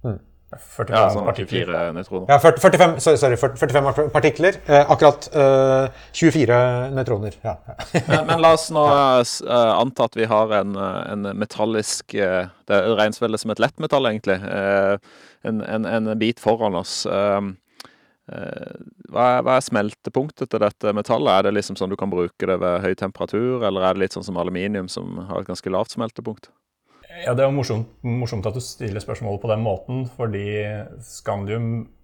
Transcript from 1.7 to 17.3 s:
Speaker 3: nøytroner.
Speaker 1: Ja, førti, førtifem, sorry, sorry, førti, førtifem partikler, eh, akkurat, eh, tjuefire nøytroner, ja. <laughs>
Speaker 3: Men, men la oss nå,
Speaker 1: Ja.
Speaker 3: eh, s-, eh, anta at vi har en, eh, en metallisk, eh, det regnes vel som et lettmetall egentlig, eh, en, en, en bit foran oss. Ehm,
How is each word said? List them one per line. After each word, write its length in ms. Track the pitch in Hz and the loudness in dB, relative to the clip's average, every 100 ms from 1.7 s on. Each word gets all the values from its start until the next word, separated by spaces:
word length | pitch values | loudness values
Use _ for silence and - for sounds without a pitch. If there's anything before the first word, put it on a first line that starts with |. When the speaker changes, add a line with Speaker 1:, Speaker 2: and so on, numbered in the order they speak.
| 82 85 | -4 -4
Speaker 3:
nøytroner. 360 | 82 95 92 95 | -6 -8 -6 4
Speaker 1:
Ja, 100 | 143 | 8
førti, 220 | 165 165 | 8 6
førtifem, 400 | 190 160 185 147 | 4 6 0 2
sorry, 160 | 165 139 | 2 4
sorry, 200 | 139 117 | 4 2
førti, 220 | 131 - | -2 -2
førtifem 520 | 147 139 139 135 151 | 0 0 0 0 0
partikler, 440 | 151 151 - 180 190 - | 2 2 2 0 0 6
eh, 180 | 143 143 | 6 6
akkurat, 420 | 139 151 143 - | 6 6 6 -4
eh, 540 | 156 135 135 135 131 135 - - | 2 4 6 4 2 0 -6 -14
tjuefire 800 | - 165 160 117 120 127 120 131 | 2 2 4 4 4 4 0 -4
nøytroner, 400 | 135 131 107 104 - | -4 -2 -4 -6 -8
ja. 120 | 113 - - - | -10 -10 -14 -14
<laughs> 260 | - 165 - | -4 -4 0
Speaker 3:
Men, 180 | 156 156 | 0 0
men 140 | 165 | 4
la 120 | 165 | 6
oss 160 | 160 - | 4 2
nå, 160 | 160 147 | 2 4
Speaker 1:
Ja. 320 | 143 135 127 | 6 6 4
Speaker 3:
eh, 60 | |
s-, 180 | 120 - | 2 -4
eh, 320 | - 120 113 92 | 0 2 4 4
anta 240 | 127 - | 0 0
at 100 | 117 | -2
vi 100 | - | 0
har 260 | 110 107 110 | 2 2 4
en, 220 | 104 98 98 | 0 0 -4
eh, 360 | 95 92 - | -4 -6 -6
en 100 | 104 101 98 | -6 -6 -6
metallisk, 760 | 104 - 110 110 104 - - | -6 -2 0 0 -2 -8 -6
eh, 320 | 110 95 92 92 _ - | -2 0 0 -4 _ 0
det 160 | 101 98 107 | 2 2 2
regnes 240 | 107 110 | 0 0
vel 160 | 113 110 | -4 -4
som 140 | 110 | -4
et 80 | 107 | -2
lettmetall 480 | 120 - 156 143 127 | -2 -2 -2 0 0
egentlig, 340 | 110 101 92 | -2 -2 -4
eh, 540 | 98 98 98 98 98 101 _ - - _ | -4 -4 0 2 2 -2 _ -20 -20 _
en, 160 | 113 110 | -6 -6
en, 240 | - 110 | -4 -6
en 340 | 101 113 110 110 | -4 -4 -2 -2
bit 200 | 110 117 | -2 0
foran 340 | 107 113 110 90 | 0 2 0 -2
oss. 280 | 92 - 92 | -6 -8 -4
Ehm, 500 | 95 104 | -2 0